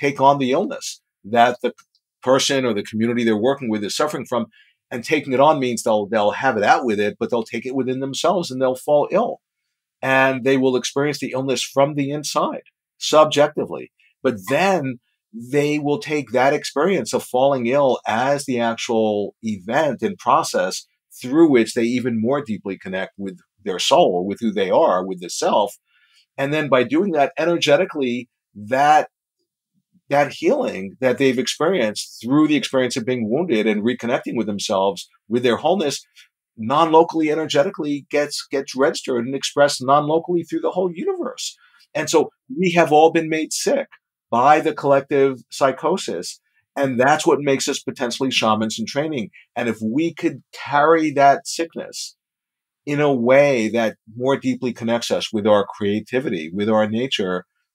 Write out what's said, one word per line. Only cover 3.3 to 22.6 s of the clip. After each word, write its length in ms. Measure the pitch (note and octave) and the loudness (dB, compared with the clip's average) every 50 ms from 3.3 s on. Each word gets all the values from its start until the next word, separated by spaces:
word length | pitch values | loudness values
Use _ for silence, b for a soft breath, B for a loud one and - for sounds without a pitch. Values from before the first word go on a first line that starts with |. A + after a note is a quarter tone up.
| A2 | 0
working 320 | G#2 A2 C3 C#3 C#3 C3+ A2+ | 2 2 0 0 -2 -4 -4
with 140 | G#2+ G#2 G2+ | -4 -4 -4
is 140 | F#2 - | -6 -4
suffering 280 | - - D3 - C#3+ A2 | -2 -4 -2 -4 -8 -8
from, 220 | - B2 A#2 A2 - b b b b b b b - | -4 -4 -4 -4 -4 b b b b b b b -12
and 120 | C3 B2 A#2 | -12 -10 -4
taking 300 | - D#3 D3+ - C#3+ B2+ | -2 -2 -2 0 -2 2
it 80 | B2 | 4
on 180 | C#3 D#3 D#3+ C#3+ | 4 4 4 2
means 240 | C3 B2 A#2+ A2 - | 0 -4 -4 -4 -2
they'll, 240 | A#2 A2 G#2+ G2+ | 0 0 0 0
they'll 240 | F#2 A2+ G#2+ G#2 G#2 | 0 0 2 2 2
have 260 | G2+ - C3+ C3+ A#2 | 0 0 0 0 0
it 60 | G#2+ G2+ | 2 4
out 220 | A#2 E3 D#3+ C#3 | 4 4 4 2
with 160 | A#2 G#2 G2+ | -2 0 0
it, 160 | G#2 G#2 G2+ - | 0 -2 -2 -4
but 120 | A#2 - | -6 -4
they'll 120 | A#2+ A#2 A2 | -4 -4 -4
take 240 | - - A#2 A2+ | -4 -8 -10 -8
it 80 | B2+ C3 | -6 -6
within 240 | C3+ B2+ B2+ B2+ C3 | -4 -4 -4 -4 -6
themselves 520 | C3+ C3+ C3 - - E3 G3+ F3+ D#3+ - | -6 -8 -8 -2 -2 0 0 0 -2 -4
and 120 | C3 C3 C3 | -4 -2 -2
they'll 140 | B2+ B2+ | -2 -2
fall 320 | B2+ - D3+ D3 D3 B2+ - | -4 -2 0 2 2 2 2
ill. 300 | - G3 A#3+ - - - _ _ _ _ _ _ _ _ _ _ _ - | 0 -2 -2 -2 -6 -10 _ _ _ _ _ _ _ _ _ _ _ -8
And 440 | B2+ C3 C3 C3 C3+ C3+ C3+ B2+ A2+ | -2 0 2 4 4 2 0 0 0
they 120 | C3+ C#3 | 0 2
will 200 | C3 C3 C3 B2+ | 2 2 2 0
experience 420 | B2 - - - C#3 C#3+ D3 C#3+ - | 0 -4 -4 -4 -2 -2 -2 -4 -6
the 140 | C#3 G#2+ - | -8 -6 -6
illness 300 | B2+ C3+ C3+ B2+ A#2+ - | -6 -4 -2 -4 -4 -4
from 320 | - - C3+ C#3 D3+ D3+ | -4 0 0 0 0 0
the 160 | C#3+ C#3 C#3 | -4 -4 -4
inside, 520 | D3 D3+ C#3+ - - D3+ F3 D#4+ C#4+ - - _ _ _ _ _ _ - | -6 -8 -8 -6 -4 -2 -4 -4 -6 -10 -14 _ _ _ _ _ _ -10
subjectively. 920 | - - D3+ D#3 D#3 D3+ C3+ C#3+ D3 D3+ D3 D3+ B2 - D#2+ C2 - - _ _ _ _ _ _ - | -6 2 4 6 6 6 4 2 2 2 2 -6 -8 -8 -8 -12 -12 -16 _ _ _ _ _ _ -2
But 140 | C3 B2 G2 F#2 F#2 | -2 -2 -2 -4 -2
then 520 | C3+ D#3 F#3 G3 F#3+ E3 C3+ C3 B2 B2 _ _ _ _ _ _ - A2+ A#2 B2 C3+ | 0 0 2 2 2 0 0 -4 -8 -8 _ _ _ _ _ _ -16 -16 -12 -2 0
they 260 | C#3+ D3 D3 D3 D3+ | 0 0 2 0 -2
will 200 | C#3+ C#3+ D3 C#3+ | 0 -2 -2 -2
take 320 | - D3+ D#3 D3+ C#3 G#2+ | -4 -4 -4 -4 -4 -2
that 240 | A2 B2 B2+ C#3+ D3 | 0 2 2 2 2
experience 580 | D3 - - - C#3 D#3 F#3+ G3 D3+ A2 - - | 0 -4 -6 -2 0 0 0 0 -2 -2 -2 -4
of 100 | A2+ - | -4 -4
falling 440 | - - B2 C3+ C#3+ C#3 B2+ A#2 | -2 0 2 2 2 2 2 0
ill 320 | A#2 C3+ D3 C#3+ C3 A2+ - - | 0 0 2 2 2 0 0 -2
as 380 | G#2 G#2+ A2+ B2+ C#3 C#3+ C#3+ C#3+ | -2 -2 0 0 0 0 -2 -2
the 160 | - B2 A#2 | -4 -2 -2
actual 760 | A#2 A#2 A2+ - - - A#2 A2 A2 G#2+ G#2 G#2 G2+ - - _ - | 0 -2 -2 -4 -4 -2 0 0 2 0 0 -2 -4 -6 -8 _ -6
event 580 | A2 G#2 F#2 F2 G#2+ A#2+ D3+ D#3+ C#3+ A#2 - | -6 -6 -6 -6 -4 -2 0 0 0 -2 -2
and 160 | A2+ G2+ F#2+ | -4 -6 -6
process 680 | - - A#2+ C3+ D#3 D3 - - G2 F2+ F#2 F#2 - - _ _ _ _ _ - - | -4 0 2 2 2 2 0 -2 -2 -2 -2 -4 -8 -14 _ _ _ _ _ -20 -14
through 300 | - B2 C3+ D#3+ E3+ D#3 | -8 -2 4 6 6 6
which 240 | C3+ A#2 A2 A2 - | 6 4 4 2 0
they 80 | B2 A2+ | -2 -2
even 380 | A#2 B2+ A#2+ A2+ B2+ A#2 A2 | 0 -2 -2 -2 -2 -2 -2
more 220 | G#2+ A#2+ C#3 C#3+ C#3+ | 0 0 -2 -2 -2
deeply 360 | A2+ G#2 F2 | -6 -8 -8